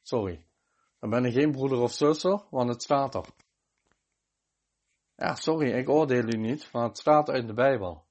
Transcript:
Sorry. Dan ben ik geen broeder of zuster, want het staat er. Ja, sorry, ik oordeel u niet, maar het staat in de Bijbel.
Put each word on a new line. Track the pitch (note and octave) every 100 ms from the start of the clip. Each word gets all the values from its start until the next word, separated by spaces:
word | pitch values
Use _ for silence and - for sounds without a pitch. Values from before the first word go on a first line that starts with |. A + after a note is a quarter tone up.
Sorry. | - B2 G2 E2 _ _ _ _ _ _
Dan | A2
ben | A#2 B2+
ik |
geen | B2 D3+
broeder | C3+ C3+ B2+
of | A#2+
zuster, | - D3+ D#3 F3+ G3 -
want | C3+ B2
het | A#2+
staat | - C#3 C3+ G2
er. | - _ _ _ _ _ _ _ _ _ _ _ _ _ _ _ _ _ _ -
Ja, | - B2
sorry, | - D#3+ C#3
ik | A#2 C3
oordeel | D3 D3 B2 A2+
u | A2+
niet, | A2 D3+ -
maar | A#2+
het | A#2 -
staat | - D3+ D3
in | C3+ A#2
de |
Bijbel. | A2 C3+ B2+ F#2 E2+ _